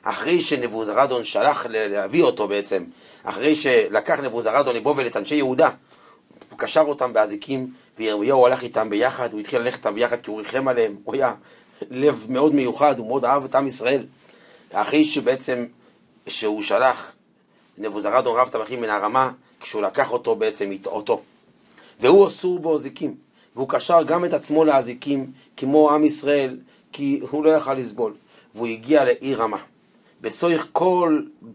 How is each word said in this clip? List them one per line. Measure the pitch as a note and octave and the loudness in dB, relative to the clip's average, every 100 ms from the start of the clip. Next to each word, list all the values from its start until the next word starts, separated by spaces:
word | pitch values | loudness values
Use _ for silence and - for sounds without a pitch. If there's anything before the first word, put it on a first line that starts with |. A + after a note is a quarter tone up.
אחרי | - - D#3 F3 | -8 -4 0 0
שנבוזרדון | - C#3+ A#2+ A2 G#2+ G#2+ C#3 B2+ | 0 -2 -4 -6 -2 0 0 0
שלח | G#2+ - C3 C#3+ A#2+ | -4 0 0 0 -4
ל-, | A2 G#2+ | -4 -2
להביא | G2+ G2 D3+ | -2 -2 2
אותו | C#3 - G2+ | 2 2 -2
בעצם, | G2+ G2+ G2 E2+ - - - | -2 -2 -4 -6 -14 -20 -14
אחרי | - F#2+ C#3 D3+ | -12 -2 0 2
שלקח | D3 B2 F#2+ G#2 - D3+ | 4 4 4 -2 0 -2
נבוזרדון | C3+ A#2 A2 B2+ C3 A#2+ | -2 -4 0 0 0 0
לבבל | A#2+ C#3 A#2+ | 0 0 -2
את | A2 | -4
אנשי | G2+ D3+ | -2 0
יהודה, | C3 C3 D3 - _ - - _ _ _ - | 0 4 2 2 _ -20 -20 _ _ _ -20
הוא | - | -10
קשר | A#2+ D#3 | -2 2
אותם | D3 D3 B2 | 2 0 0
באזיקים, | A2 G#2+ G#2 - C3+ B2+ - _ - | 0 0 -2 -6 -6 -6 -12 _ -6
וירמיהו | A2 G#2 A2+ C3+ B2 | -4 0 2 4 4
הלך | C3 | 4
איתם | B2 A2+ A2 | -2 -4 -2
ביחד, | G#2 B2 C3 A#2+ | 0 0 -2 -6
הוא | G#2+ | -6
התחיל | G#2 B2+ | -4 -2
ללכת | A#2+ B2+ | -2 -4
איתם | A#2 G#2 | -6 -2
ביחד | A#2+ A#2+ | -2 -2
כי | - | -6
הוא | G#2+ | -10
ריחם | G#2 B2+ C3+ | -6 -4 -2
עליהם, | B2 A2 G2+ | 0 0 -2
הוא | - C3+ | -6 -2
היה | B2+ A2 - - _ _ - | -2 -4 -14 -20 _ _ -12
לב | B2+ D3 A#2 A2 | 0 0 0 -4
מאוד | B2+ D3+ C#3+ | 0 2 2
מיוחד, | B2+ - D3 A#2+ | 0 2 2 2
הוא | A2 | -2
מאוד | C3 A#2+ | -2 2
אהב | C#3 C3 | 0 0
את | C3+ | -2
עם | C#3 | -2
ישראל. | - A#2 C3+ - _ _ - - - _ | -2 -2 -2 -4 _ _ -20 -20 -20 _
אחרי | G2 G#2+ D3 | -4 0 2
שבעצם, | D3+ D3+ A#2 C3 - B2 A#2+ - _ _ _ _ - | 2 2 0 -2 -2 -6 -6 -12 _ _ _ _ -10
שהוא | - G#2+ G#2+ | -6 -4 -2
שלח | G2+ A#2 B2+ - - - _ _ _ _ _ - | 0 2 2 0 -8 -20 _ _ _ _ _ -10
נבוזרדון | G#2+ G2+ G#2 B2 A#2+ A#2 | -8 -4 0 2 2 0
רב | B2+ | 0
טבחים | A#2+ G#2+ B2 | -2 -8 -6
מן | A2+ | -2
הרמה, | G#2 G#2 B2+ C3 B2+ _ _ | -2 0 0 0 -4 _ _
כשהוא | - G#2+ | -10 -4
לקח | G2+ C#3+ B2 | -2 0 -2
אותו | A#2+ A#2 G#2 | -2 -2 -2
בעצם | A2 - G2 | -2 -2 -6
איתו, | G2 - G2+ G#2 G#2 - _ _ _ _ _ - _ | -6 -8 -8 -4 -4 -4 _ _ _ _ _ -20 _
והוא | B2 F#3+ G3 | 6 8 6
אסור | - F#3 F3+ | 2 -4 -2
באזיקים, | D#3+ D3+ C3+ - D3+ - _ _ _ B2 | -2 -2 -4 -8 -8 -8 _ _ _ -8
והוא | C3 | -4
קשר | C3+ - E3+ | -2 4 4
גם | D3 E3+ F3 | 4 0 0
את | |
עצמו | D3 - D3+ D#3 | -2 0 2 4
לאזיקים, | C3+ A#2+ B2 C#3+ C#3 C3 - _ - | 4 0 -8 -4 -4 -4 -12 _ -8
כמו | C3+ D3 D3+ | 2 4 6
עם | D3+ | 6
ישראל, | D3+ D3+ C#3 D3 C3 B2+ - _ _ | 2 2 0 0 0 -6 -16 _ _
כי | - C#3 C#3 B2 | -6 -4 -4 -4
הוא | D3 D#3 | 2 4
לא | |
יכל | D#3 C3+ | 4 2
לסבול, | C3+ A#2 G#2+ A2+ - _ _ _ A2 | -4 -4 -4 -4 -4 _ _ _ -8
והוא | A#2 | -6
הגיע | A2 A#2 D3+ | -6 2 4
לעיר | C3 - C3 A#2 | 4 2 -2 -2
רמה. | A2+ G#2 - _ _ _ _ _ | -2 -4 -10 _ _ _ _ _
בסויך | A2 - E3+ D#3+ - | -10 -2 0 0 -2
כל | - F3+ F3+ E3+ D3+ - - A2+ | 0 2 2 2 0 -2 -14 -16